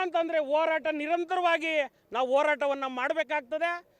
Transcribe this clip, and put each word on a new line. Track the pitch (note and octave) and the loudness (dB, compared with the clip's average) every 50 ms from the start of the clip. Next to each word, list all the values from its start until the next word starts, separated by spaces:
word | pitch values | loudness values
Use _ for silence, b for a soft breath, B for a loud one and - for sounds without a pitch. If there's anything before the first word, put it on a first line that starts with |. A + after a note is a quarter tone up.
ಅಂತಂದ್ರೆ | F#4 F4+ E4 E4+ E4 E4 E4 | 0 0 0 -2 0 0 0
ಹೋರಾಟ | D#4 D4+ C4 D4 D4+ D#4+ D#4+ D#4+ D#4+ D4+ D#4+ | -2 0 2 2 2 2 2 0 0 -2 -2
ನಿರಂತರವಾಗಿ | D#4 D4 D4 D#4 E4+ F4 F4 E4 F#4 F#4 F4+ E4+ E4+ E4 D#4 D#4+ D#4+ D4+ C#4 B3 _ _ _ - | -4 -2 -2 -2 -2 -2 -2 -2 0 0 2 2 2 2 0 0 0 0 0 -2 _ _ _ -6
ನಾವು | G3+ A#3+ B3+ | -2 -2 0
ಹೋರಾಟವನ್ನ | B3 C4 C#4 D4+ D4+ D4 B3 D4 C#4+ C#4 C#4 C4+ | 2 4 4 4 4 2 2 2 0 0 0 -2
ಮಾಡ್ಬೇಕಾಗ್ತದೆ | C4 B3+ B3 B3+ D4 D#4+ D#4+ D#4 B3 D4+ D4+ C4+ A#3 D4+ D#4 E4 E4+ F4 F4 F4 _ _ _ | -4 -4 -2 -2 0 0 0 -2 -2 -2 -4 -4 -4 -4 -2 -2 -2 -4 -4 -10 _ _ _